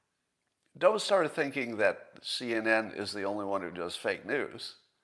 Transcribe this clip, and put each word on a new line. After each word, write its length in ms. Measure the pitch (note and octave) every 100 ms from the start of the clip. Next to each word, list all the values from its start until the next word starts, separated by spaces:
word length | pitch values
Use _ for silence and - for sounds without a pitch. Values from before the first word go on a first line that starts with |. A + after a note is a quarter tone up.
| _ _ _ _ _ _ _ C#3
don't 240 | F3 G#3+
start 300 | - G3 D3+
thinking 420 | D#3+ C#3 C#3 A#2+ G#2+
that 320 | G2+ - - -
C 320 | - - B2
N 120 | A2+ A2+
N 260 | A2 A2 -
is 160 | G2+
the 120 | G#2
only 200 | G2 G#2
one 180 | G2 G2
who 80 | F2
does 260 | F2 F2 -
fake 280 | A2 F2
news. 520 | F#2 C3+ G2 A2+ - - _ _